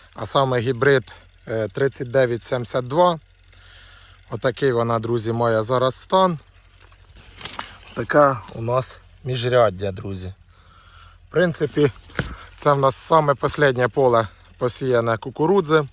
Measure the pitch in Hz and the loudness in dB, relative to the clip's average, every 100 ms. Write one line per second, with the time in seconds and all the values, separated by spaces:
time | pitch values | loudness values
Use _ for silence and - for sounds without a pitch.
0 | - - 113 143 135 123 117 120 135 135 | -20 -12 -4 0 0 0 -2 0 4 2
1 | - - - _ - 113 107 - 139 - | 0 -12 -20 _ -8 -6 -4 -2 -4 -4
2 | 127 131 123 117 - 127 117 135 123 151 | -2 0 2 -2 -4 -6 -4 -6 -2 2
3 | 180 160 - _ _ - - - - - | 2 0 -8 _ _ -20 -20 -20 -20 -20
4 | - - - 113 135 - 139 117 117 113 | -20 -20 -14 -6 -4 -2 0 0 0 -2
5 | 113 120 110 117 117 110 110 127 131 - | -2 -4 -2 -2 0 0 0 0 0 -2
6 | - 190 185 156 - _ _ _ - - | 0 2 2 0 -10 _ _ _ -20 -20
7 | - - - - - - - - - - | -20 -20 -20 -14 -10 -10 -12 -16 -14 -10
8 | 117 151 143 123 - 120 117 127 - - | 0 2 4 2 -8 -10 -4 -4 -4 -10
9 | - _ 131 127 123 123 110 92 98 95 | -20 _ -8 -6 0 4 4 2 -8 -8
10 | 101 95 92 - _ - - - - - | -10 -10 -12 -16 _ -20 -20 -20 -20 -20
11 | - - - 151 175 - 147 - 143 - | -20 -20 -4 0 0 0 -4 2 0 0
12 | - - - - - - 147 143 139 - | -10 -8 -8 -12 -18 -4 0 2 2 0
13 | - 160 147 139 - - 147 127 123 - | 2 2 4 0 -2 2 2 2 0 2
14 | 131 117 107 - - - 127 - 135 120 | 4 4 0 -6 -20 -6 -4 -2 0 0
15 | 117 110 135 120 156 196 151 156 143 | 2 -2 -4 -2 2 2 2 0 0